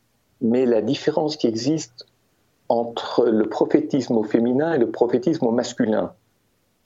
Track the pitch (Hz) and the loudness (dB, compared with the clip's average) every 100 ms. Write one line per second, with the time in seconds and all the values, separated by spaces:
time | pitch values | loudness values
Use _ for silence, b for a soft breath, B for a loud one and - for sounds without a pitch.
0 | _ _ _ _ 113 123 127 113 107 143 | _ _ _ _ 0 2 2 2 0 -2
1 | - 147 151 151 120 110 127 160 - - | -2 -2 -2 -2 -2 0 -2 -2 -6 -18
2 | - _ _ _ _ _ - 120 117 - | -20 _ _ _ _ _ -2 -2 -2 -8
3 | - - 123 107 107 - 156 151 - 143 | -2 0 2 2 0 0 2 2 2 -2
4 | 120 117 107 120 117 127 160 156 110 - | 0 -2 0 0 2 0 0 0 0 0
5 | 120 123 170 151 117 120 120 - 113 104 | 0 2 0 0 0 0 -2 -2 0 0
6 | 92 - _ _ _ _ _ _ | -4 -10 _ _ _ _ _ _